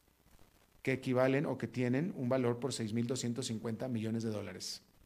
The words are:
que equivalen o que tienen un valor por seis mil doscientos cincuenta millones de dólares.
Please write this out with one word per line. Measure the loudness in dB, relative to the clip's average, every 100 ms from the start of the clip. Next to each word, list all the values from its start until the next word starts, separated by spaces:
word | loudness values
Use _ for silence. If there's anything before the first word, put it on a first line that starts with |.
| _ _ _ -20 -20 _ _ -4
que | 0
equivalen | 0 2 4 6 4
o | 2 -2
que | -4
tienen | 0 2 2 0 -2
un | 0
valor | 2 2 2
por | -2
seis | -2 -2
mil | 0 0
doscientos | -2 -2 -2 -4
cincuenta | -4 -4 -4 -2
millones | -2 -2 -2
de | -2
dólares. | -4 -6 -8 -10 -10 -16 -20